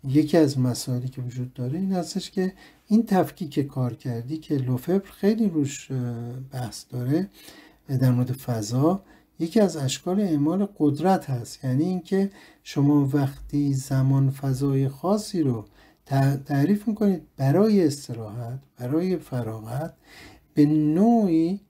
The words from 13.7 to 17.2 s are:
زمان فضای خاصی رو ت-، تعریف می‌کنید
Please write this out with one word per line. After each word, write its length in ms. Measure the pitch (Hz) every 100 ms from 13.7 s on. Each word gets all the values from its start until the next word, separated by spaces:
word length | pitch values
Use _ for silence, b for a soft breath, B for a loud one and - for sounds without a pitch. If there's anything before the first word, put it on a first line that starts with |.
زمان 560 | 135 - 135 131 135 135
فضای 580 | 135 135 127 139 135 135
خاصی 540 | - 175 208 208 180
رو 220 | 143 113 101 b b b -
ت-، 380 | 135 135 139
تعریف 440 | - 139 151 208 -
می‌کنید 340 | 208 208 180